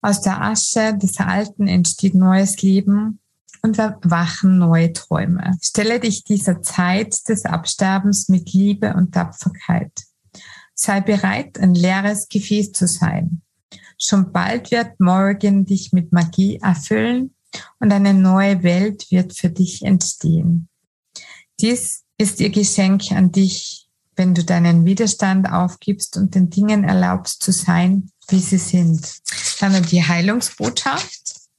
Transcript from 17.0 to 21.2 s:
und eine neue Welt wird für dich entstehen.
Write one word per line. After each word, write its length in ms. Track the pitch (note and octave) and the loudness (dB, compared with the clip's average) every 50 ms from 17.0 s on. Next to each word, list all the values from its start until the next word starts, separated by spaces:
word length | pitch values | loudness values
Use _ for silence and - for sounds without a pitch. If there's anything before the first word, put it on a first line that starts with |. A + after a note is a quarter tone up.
| A3 A#3 B3 B3+ C4 C4 _ _ _ _ - - - - _ _ | 0 0 0 -2 -4 -6 _ _ _ _ -20 -20 -20 -20 _ _
und 120 | A#3 G#3 | 0 2
eine 220 | G3+ G3 G3+ G3+ G3 | 2 4 4 4 4
neue 480 | F#3+ F#3+ F#3 F#3 F#3+ G3 G3+ G3+ F3+ | 4 4 4 4 4 4 2 0 2
Welt 480 | F3 F3 F3 F3+ G3 G#3+ G3+ G3+ - - | 2 2 2 2 0 -2 -4 -6 -4 0
wird 260 | F3+ F3+ F3+ - - | 0 0 0 0 -6
für 140 | - - F3 | -4 -4 -4
dich 320 | E3+ - C#4+ C4+ - - | 0 0 -2 -2 -2 -6
entstehen. 840 | - G3 F#3+ F3 - - - - - D#3 E3 E3 E3 E3+ E3+ E3+ E3 _ _ _ _ _ _ _ _ _ _ - | 0 0 0 2 0 -2 -8 -4 -2 0 0 2 2 2 0 0 -2 _ _ _ _ _ _ _ _ _ _ -20